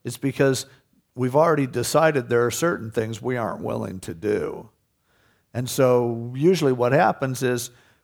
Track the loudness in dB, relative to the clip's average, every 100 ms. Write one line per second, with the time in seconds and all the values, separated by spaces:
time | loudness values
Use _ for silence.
0 | -12 -4 -4 2 2 2 -6 _ _ _
1 | _ -4 0 2 4 2 0 -2 0 2
2 | 4 2 0 2 2 0 -2 -2 -4 -4
3 | -4 -6 -4 -4 -4 -4 -6 -6 -6 -10
4 | -12 -6 -2 -2 -2 -8 -16 _ _ _
5 | _ _ _ _ _ -8 -4 2 4 4
6 | 2 -4 -8 0 2 4 2 2 2 4
7 | 2 0 -4 -2 -2 -2 -6 _ _ _